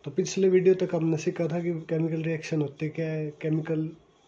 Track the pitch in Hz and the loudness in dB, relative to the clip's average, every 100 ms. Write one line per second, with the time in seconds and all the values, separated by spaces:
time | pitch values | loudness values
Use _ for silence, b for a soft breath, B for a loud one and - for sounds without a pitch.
0 | 147 131 165 - 190 185 180 185 180 170 | -10 -2 -2 2 4 6 6 4 2 0
1 | 160 160 180 170 160 170 170 160 160 160 | 0 0 -2 -2 -2 -2 -2 -4 -4 -2
2 | 160 160 160 160 - 160 139 - 156 156 | 0 -2 -2 -4 -2 -2 -2 -4 -6 -4
3 | 160 156 151 151 160 160 160 160 160 - | -4 -4 -6 -6 -2 -2 0 -2 -4 -8
4 | _ _ | _ _